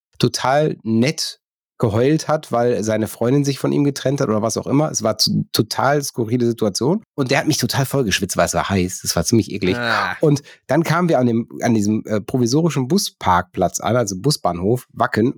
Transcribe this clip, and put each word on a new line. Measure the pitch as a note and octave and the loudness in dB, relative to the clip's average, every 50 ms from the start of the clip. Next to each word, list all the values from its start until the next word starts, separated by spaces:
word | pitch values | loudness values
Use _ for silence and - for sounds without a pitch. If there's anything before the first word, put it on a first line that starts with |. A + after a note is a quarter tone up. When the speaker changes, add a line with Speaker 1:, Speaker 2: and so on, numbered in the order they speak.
| _ _ _ - | _ _ _ 0
Speaker 1:
total | - B2 - - - B2 C3+ D3 D#3 D#3 - - - | 0 0 0 0 0 2 2 2 2 0 -2 -4 -4
nett | A2 A2+ A2+ A#2 C#3 E3 - - - - - _ _ _ _ _ _ _ - | -2 0 2 2 2 0 -2 -6 -8 -10 -12 _ _ _ _ _ _ _ -2
geheult | - A2+ F#2+ A2 B2 C3+ D#3 D#3+ - - | -2 0 2 2 2 2 2 2 0 -2
hat, | D3+ D#3 D3+ - | -2 -2 -2 -2
weil | A#2+ A#2 A#2+ B2 A#2+ F#2 G#2 | -2 0 0 2 0 0 0
seine | G#2+ A2 G#2+ A2 G2 | 0 0 0 -2 -4
Freundin | - - A2+ A#2+ C3 D3 C#3+ | -4 -2 0 2 2 2 2
sich | C#3 C#3 - | 0 -2 -2
von | - C#3 | -2 0
ihm | C#3 C#3+ C#3+ | 0 2 2
getrennt | C#3+ C#3 - - - C#3 C#3+ | 0 0 -2 -2 -2 0 0
hat | E3+ - | 0 0
oder | G#2+ G#2+ | 0 0
was | G#2 A2+ - - | 0 -2 -2 -4
auch | - - | -4 0
immer. | A2+ C#3 D3+ D#3 | 0 0 0 0
Es | - - | -2 -2
war | G#2+ A2 F2+ - | -2 -2 0 0
zu-, | - - G#2 G#2 G#2 - - | 0 0 0 -2 -2 0 0
total | - A#2 G#2 - - A2+ C3 C#3+ D3+ C#3+ | 0 0 0 0 0 0 2 2 0 -2
skurrile | - - - A#2 G#2 A#2+ B2+ A#2+ | -4 -4 -6 -4 -2 0 0 0
Situation. | A#2 A#2 A2+ A2 G#2+ F#2 - A2+ C3 F3 A3 - _ _ | 0 0 0 0 0 0 0 0 0 0 -2 -4 _ _
Und | - C#3 B2 | -4 -2 0
der | C#3 C#3+ | 0 0
hat | - D#3 | 2 0
mich | D3+ - | 0 0
total | - A#2 - C3+ C3+ | -2 -2 0 -2 -2
vollgeschwitzt, | - - C#3 C3+ G2+ F2+ - G2 F#2 - | 0 0 0 0 0 0 0 -2 -2 0
weil | - F2 E2 | 0 0 2
es | - | 2
war | E2+ D#2 - | 0 -2 0
heiß. | G2 G2 F2+ F2+ - - - | 0 0 0 0 -4 -6 -6
Es | - - | -4 -2
war | - E2 | 0 0
ziemlich | - - A2+ G2 - | 2 2 2 2 0
eklig. | - G#2 G#2+ - B2+ A#2+ | -2 -2 -2 -2 0 0
Speaker 2:
Ah. | A#2+ A#2 A2+ G#2 G2+ F#2 F#2 - | -2 -2 0 0 -2 -2 -2 0
Speaker 1:
Und | - D#3 D3 C3+ - - - - _ - | 2 2 2 2 0 -6 -20 -16 _ -2
dann | B2+ D3 E3 | 0 0 0
kamen | - D3+ E3+ F3+ E3+ | 0 0 0 2 2
wir | E3 C3+ | 2 2
an | B2+ A#2+ | 2 2
dem, | A#2 A2+ A#2 - - D2 | 2 0 -2 -6 -6 -4
an | - A#2 A#2 | 0 0 2
diesem, | A2 G2+ G2+ A2 A2 - | 2 2 0 0 -2 -2
äh, | - G#2+ G#2+ | -4 -4 -4
provisorischen | G2+ - - C3 B2 A2+ A#2+ D3+ E3 E3+ D3 C#3+ C3 B2 | -4 -2 -2 0 0 2 2 2 0 0 0 -2 -2 -2
Busparkplatz | D3+ G3+ G3+ - - - - F#2+ F2+ F2 F#2 - - - F2+ E2+ - - | -2 -2 -2 -4 -8 -6 -2 0 0 0 0 -2 -2 -2 -2 -2 -2 -2
an, | - F#2+ A2+ | -2 0 0
also | B2 A#2+ G#2 G2 F#2 | 0 0 -2 -4 -4
Busbahnhof, | F#2+ C#3 D3+ - - F2+ F2 F2 F2+ G2+ A#2 B2+ - _ | -2 -2 -2 0 -2 -4 -4 -2 0 0 -2 -2 -4 _
Wacken, | _ - A2+ B2 - - A2+ C3 - | _ -2 -2 0 0 2 0 0 0